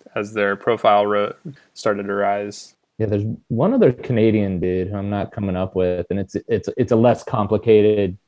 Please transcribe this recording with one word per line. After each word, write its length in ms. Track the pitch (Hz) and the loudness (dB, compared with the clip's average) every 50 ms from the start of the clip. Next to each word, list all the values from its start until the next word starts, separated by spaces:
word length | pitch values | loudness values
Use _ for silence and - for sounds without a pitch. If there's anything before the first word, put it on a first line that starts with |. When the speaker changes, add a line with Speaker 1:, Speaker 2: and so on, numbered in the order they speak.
| _ - _ | _ -10 _
Speaker 1:
as 200 | 113 104 104 113 | -6 -6 -4 -2
their 200 | 110 101 98 101 | -2 0 0 -2
profile 520 | 101 - - 117 107 - 110 104 104 104 | -2 0 -2 -2 2 4 4 4 4 4
ro-, 280 | 104 104 104 101 107 - - _ 170 135 - _ _ _ | 2 0 0 0 -2 -4 -10 _ -16 -18 -18 _ _ _
started 320 | - - 113 104 101 101 | -4 -2 -2 -2 -2 -4
to 80 | 101 101 | -4 -2
rise. 600 | 101 101 101 101 104 104 104 101 - - - _ _ _ _ _ - | 0 0 0 0 -2 -4 -8 -10 -14 -18 -20 _ _ _ _ _ -6
Speaker 2:
Yeah, 80 | 110 | -4
there's 180 | 104 104 101 104 110 - - _ _ | -2 -2 -2 -2 -4 -6 -8 _ _
one 240 | 120 110 135 196 254 | -2 0 0 2 2
other 200 | 269 220 147 123 | 4 4 4 2
Canadian 680 | - - - 127 113 110 113 107 110 104 98 95 87 | 0 -4 -4 0 2 2 4 4 2 0 -2 -2 -2
dude 280 | 82 90 90 92 92 92 | -2 -2 -2 -2 -2 -4
who 80 | 98 | -6
I'm 140 | 101 98 101 | -6 -6 -4
not 220 | 104 101 95 92 - | -4 -4 -6 -6 -6
coming 240 | - 101 98 90 | -6 -6 -4 -2
up 180 | 90 95 98 - | -2 -4 -4 -2
with, 320 | 95 92 90 90 90 85 - | -2 0 0 -2 -4 -4 -6
and 100 | 95 98 | -6 -6
it's, 160 | 98 - - 98 - | -6 -6 -8 -8 -4
it's, 220 | - 117 104 - - - | -4 -4 -4 -4 -6 -4
it's 160 | - 123 107 123 | -4 0 2 2
a 40 | |
less 280 | 113 113 120 113 - - | 4 4 4 2 0 -2
complicated 920 | - - 110 104 98 110 104 - 117 110 107 104 107 107 104 101 95 92 - _ | -6 -4 -4 -2 -2 -2 -2 2 4 4 6 6 4 4 2 0 -2 -4 -8 _